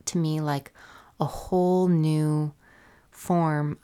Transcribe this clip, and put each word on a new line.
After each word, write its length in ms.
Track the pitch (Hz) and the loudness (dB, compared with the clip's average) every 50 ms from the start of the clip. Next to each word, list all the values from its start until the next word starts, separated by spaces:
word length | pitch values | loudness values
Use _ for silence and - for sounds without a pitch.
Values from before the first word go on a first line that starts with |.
| _ | _
to 100 | - - | -6 -2
me 240 | 175 160 156 156 156 | -2 0 0 -2 -2
like 320 | 151 147 143 139 - - - - - - - - - - _ - | -2 -2 -2 -4 -6 -10 -18 -20 -20 -20 -20 -20 -20 -12 _ -6
a 60 | 156 | -6
whole 600 | - - - - - 185 180 180 180 185 185 185 | -4 -6 -10 -6 -2 0 2 2 4 4 4 4
new 680 | 180 170 160 156 156 156 156 151 151 151 151 151 147 - _ _ - - - - - - _ _ _ | 2 2 2 2 2 0 0 0 0 0 -2 -2 -4 -8 _ _ -20 -20 -20 -20 -20 -20 _ _ _
form 640 | - - - - 175 170 165 160 151 147 147 147 147 - | -20 -8 -4 0 0 2 2 2 0 0 -2 -4 -6 -6